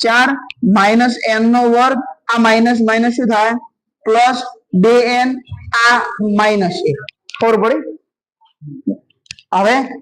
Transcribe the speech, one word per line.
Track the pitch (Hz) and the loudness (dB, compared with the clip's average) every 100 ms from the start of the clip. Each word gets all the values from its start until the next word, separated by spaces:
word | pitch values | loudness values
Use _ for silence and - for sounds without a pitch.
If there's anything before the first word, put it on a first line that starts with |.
ચાર | 226 233 262 277 - - | 0 2 2 -2 -8 -4
માઇનસ | 180 208 202 226 247 233 226 | 0 2 4 4 2 -2 -4
એન | 220 226 | 0 2
નો | 240 240 | 2 2
વર્ગ, | 233 254 269 - - - 233 | 2 2 0 -6 -14 -6 0
આ | |
માઇનસ | 226 226 233 240 | 2 4 2 2
માઇનસ | 220 220 240 240 | 0 0 0 0
શું | 254 | 0
થાય? | 220 214 240 - _ _ _ - | 0 0 -2 -10 _ _ _ -2
પ્લસ | 220 247 254 - - _ | 2 2 0 -8 -16 _
બે | 180 208 240 | 2 4 4
એન, | 240 247 254 262 - - - | 2 0 -2 -4 -12 -18 -6
આ | 233 233 240 233 - 208 208 | 0 2 0 -2 -6 -4 0
માઇનસ | 214 208 180 180 - | 0 0 -2 -2 -4
એક. | 143 - _ _ - | -6 -10 _ _ -4
ખબર | 226 220 | 0 0
પડી? | 214 302 - - _ _ _ _ _ _ 147 - - - _ _ _ - _ 185 | 0 -2 -6 -16 _ _ _ _ _ _ -20 -10 -8 -8 _ _ _ -20 _ -2
હવે | 202 262 262 - | 0 0 -4 -12